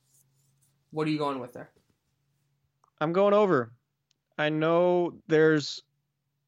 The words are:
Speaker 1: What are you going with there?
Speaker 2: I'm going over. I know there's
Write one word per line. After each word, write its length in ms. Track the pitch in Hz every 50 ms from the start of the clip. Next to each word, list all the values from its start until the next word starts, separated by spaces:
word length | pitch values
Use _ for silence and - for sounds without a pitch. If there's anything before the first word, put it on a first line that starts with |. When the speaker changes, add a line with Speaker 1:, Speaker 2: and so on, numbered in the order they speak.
| _ _ _ _ _ _ _ _ _ _ _ _ _ _ _ _ _ _
Speaker 1:
What 160 | 156 156 156
are 40 | 156
you 60 | 156
going 220 | 147 147 143 139 131
with 140 | 120 - -
there? 160 | - - - _ _ _ _ _ _ _ _ _ _ _ _ _ _ _ _ _ _ _ _ _ _ _ _ _ _
Speaker 2:
I'm 140 | 151 160 170
going 200 | 190 202 202 202
over. 380 | 208 214 190 165 131 117 113 117 _ _ _ _ _ _ _ _ _ _ _ _
I 120 | - 151 151
know 640 | 156 156 156 165 170 170 180 180 180 175 175 - - - _
there's 540 | - 160 151 156 156 156 151 139 - - - - _ _ _ _ _ _ _ _ _ _ _ _